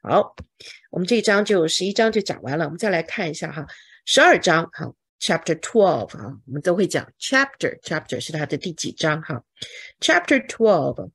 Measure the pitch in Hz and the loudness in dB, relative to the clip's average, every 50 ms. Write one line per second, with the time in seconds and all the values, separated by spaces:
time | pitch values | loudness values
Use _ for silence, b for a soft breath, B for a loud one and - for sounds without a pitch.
0 | _ 101 123 185 - - _ - - _ _ B B B B B B B - - | _ 2 2 2 2 0 _ -20 -20 _ _ B B B B B B B -6 -6
1 | 180 180 240 226 202 - 202 202 208 202 214 185 160 160 - - 185 196 202 - | 0 0 0 2 2 4 2 2 4 2 2 2 2 2 0 -2 -2 -2 0 2
2 | 226 220 220 214 196 - 151 - - 120 139 160 170 143 151 170 - 214 185 165 | 2 2 2 0 -2 -2 -6 -8 -6 -6 -4 -2 -2 -4 -4 -4 -2 -2 0 -2
3 | 165 - - - 196 160 147 - - 160 143 156 143 B B B B B B B | -2 -4 -6 -6 -6 -6 -6 -8 -10 -10 -10 -12 -12 B B B B B B B
4 | B - - 262 294 359 320 - - 190 160 160 165 - - - - 117 - _ | B 0 4 6 6 6 6 4 4 4 2 2 2 -2 -8 -10 -10 -10 -12 _
5 | _ _ _ _ - - 185 160 - - 160 160 - - - 233 196 185 156 123 | _ _ _ _ -2 -2 -2 -2 0 -2 -4 -4 -4 0 4 4 4 6 4 0
6 | 104 - - - 104 107 135 - _ - 120 147 - 185 175 185 196 170 - 147 | -2 -6 -10 -14 -12 -12 -14 -14 _ -10 -10 -4 0 0 2 2 2 0 0 -4
7 | - - _ _ - - - 262 277 269 - _ - - - - _ - 165 156 | -4 -6 _ _ -6 0 0 0 0 0 -4 _ -6 -6 -6 -6 _ -6 -6 -6
8 | - _ - - 123 - - 156 151 143 - 143 - 190 156 - - - - - | -6 _ -8 -8 -8 -8 -6 -6 -4 -4 -4 -6 -6 -8 -8 -6 -8 -10 -6 -2
9 | - 160 151 156 160 - 160 117 _ _ _ B B B B B B B B B | -2 0 0 -2 -4 -8 -10 -10 _ _ _ B B B B B B B B B
10 | - - 320 349 349 - 302 262 - - - - 226 220 202 165 135 139 120 - | 0 2 2 2 4 2 2 2 2 -2 -2 2 4 4 4 4 2 0 -4 -6
11 | 104 - _ | -10 -14 _